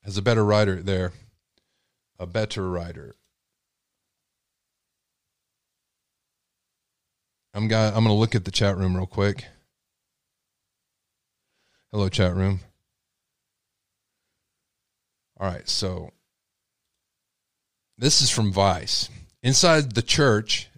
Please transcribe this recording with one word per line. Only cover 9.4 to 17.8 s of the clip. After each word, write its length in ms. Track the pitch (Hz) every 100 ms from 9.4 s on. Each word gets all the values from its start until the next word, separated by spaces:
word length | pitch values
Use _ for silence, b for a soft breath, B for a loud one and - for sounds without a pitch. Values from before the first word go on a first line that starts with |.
| - _ _ _ _ _ _ _ _ _ _ _ _ _ _ _ _ _ _ _ _ _ _ _ _
Hello, 180 | 107 95
chat 240 | - 92
room. 260 | 87 95 95 - _ _ _ _ _ _ _ _ _ _ _ _ _ _ _ _ _ _ _ _ _ _ _ _ _ _ -
All 100 | 95
right, 160 | 87 -
so 440 | - 95 90 82 - _ _ _ _ _ _ _ _ _ _ _ _ _ _ _ _